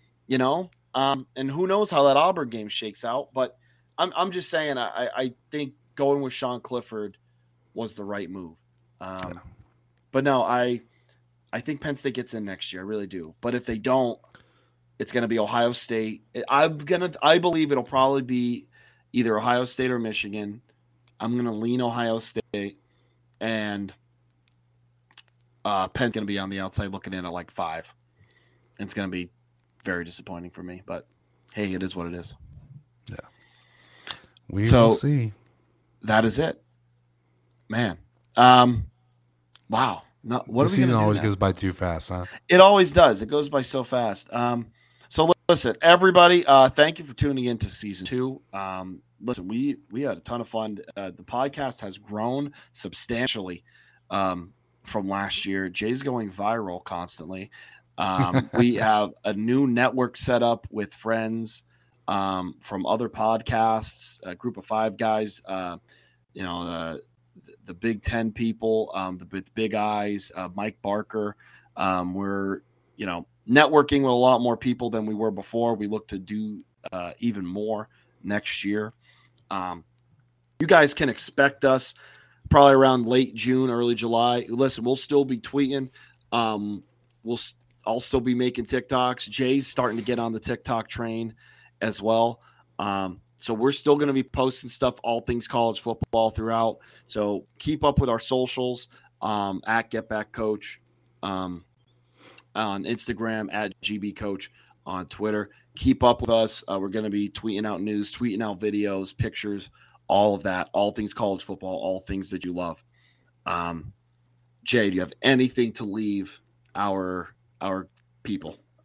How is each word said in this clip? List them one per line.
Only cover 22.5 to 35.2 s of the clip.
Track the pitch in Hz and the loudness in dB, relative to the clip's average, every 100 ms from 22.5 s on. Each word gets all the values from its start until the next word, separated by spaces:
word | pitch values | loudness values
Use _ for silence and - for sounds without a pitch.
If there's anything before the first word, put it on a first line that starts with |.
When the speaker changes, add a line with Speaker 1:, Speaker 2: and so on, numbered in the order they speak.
| 104 101 - _ _ _ _ _ _ | -8 -8 -10 _ _ _ _ _ _
Speaker 1:
and, | 110 110 104 101 98 - _ _ _ _ _ _ _ _ _ _ _ - _ _ _ _ - | -4 -4 -4 -6 -8 -12 _ _ _ _ _ _ _ _ _ _ _ -20 _ _ _ _ -4
uh, | 98 92 | -2 -2
Penn's | - 120 | -2 -2
gonna | 110 101 | -2 -6
be | 101 | -6
on | 95 | -6
the | 98 | -6
outside | 95 - 98 | -6 -6 -6
looking | 98 92 | -8 -10
in | 95 87 | -8 -8
at, | |
like, | 87 82 | -10 -10
five. | - 85 82 - _ _ _ _ _ _ _ _ - | -8 -8 -8 -14 _ _ _ _ _ _ _ _ -14
It's | 101 | -8
gonna | 107 95 | -6 -6
be | 90 90 _ _ _ _ _ | -6 -10 _ _ _ _ _
very | 98 90 85 | -6 -6 -6
disappointing | - - 87 87 | -12 -12 -14 -14
for | 87 | -14
me, | 90 90 - | -16 -16 -12
but | 87 - _ _ _ _ | -14 -14 _ _ _ _
hey, | - 101 | -6 -4
it | 92 | -4
is | 95 90 | -6 -6
what | 85 | -8
it | |
is. | 87 - - - - - - _ _ - | -10 -12 -18 -20 -20 -20 -20 _ _ -18
Speaker 2:
Yeah. | - - _ _ _ _ _ _ - - - - _ - | -16 -18 _ _ _ _ _ _ -20 -14 -14 -16 _ -8
We | 98 110 | 0 6
Speaker 1:
So, | 127 113 | 8 8
Speaker 2:
will | 104 | 4
see. | 139 143 | 2 0